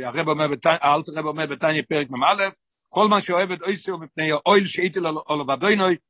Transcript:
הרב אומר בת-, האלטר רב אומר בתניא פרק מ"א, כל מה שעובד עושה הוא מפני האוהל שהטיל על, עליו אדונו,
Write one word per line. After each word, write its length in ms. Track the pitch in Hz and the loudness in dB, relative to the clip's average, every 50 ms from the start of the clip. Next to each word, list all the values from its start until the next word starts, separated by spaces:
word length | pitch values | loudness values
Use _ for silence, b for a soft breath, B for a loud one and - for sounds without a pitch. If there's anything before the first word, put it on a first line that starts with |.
| 127 | -8
הרב 240 | 123 120 156 160 156 | -6 -4 -2 0 0
אומר 200 | 151 151 156 147 | 0 0 0 -2
בת-, 180 | 143 123 - | -2 0 2
האלטר 460 | 170 160 170 143 143 147 151 156 175 147 | 2 2 4 4 2 2 2 0 -6 -8
רב 100 | 160 156 | -6 -6
אומר 200 | 151 147 151 156 | -4 -4 -4 -6
בתניא 360 | 143 143 131 170 156 156 151 - - | -6 -4 -2 0 0 0 0 -2 -2
פרק 220 | 160 147 147 123 | -4 -4 -4 -4
מ"א, 380 | 131 123 135 170 202 196 196 196 - _ _ _ _ _ _ _ | -4 0 2 2 2 2 0 -4 -4 _ _ _ _ _ _ _
כל 200 | - 180 214 208 | 0 2 4 4
מה 120 | 208 196 | 4 2
שעובד 420 | - - 175 175 196 180 185 170 | 0 0 0 0 0 0 -4 -6
עושה 300 | 170 190 208 180 - 190 | -6 -6 -6 -6 -6 -8
הוא 80 | 185 165 | -8 -8
מפני 320 | 160 135 - 160 156 156 | -10 -10 -8 -4 -2 -2
האוהל 340 | 151 147 - 180 202 202 196 | -2 0 4 4 4 4 4
שהטיל 400 | 160 - 180 180 190 - 190 170 | 0 -2 -2 -2 -2 0 -2 -2
על, 80 | 160 156 151 - - | -2 -4 -4 -4 -4
עליו 260 | 151 147 139 127 - | -4 -2 -2 -2 -2
אדונו, 300 | 127 180 202 214 202 190 185 175 - _ | 0 2 2 2 4 2 2 0 -2 _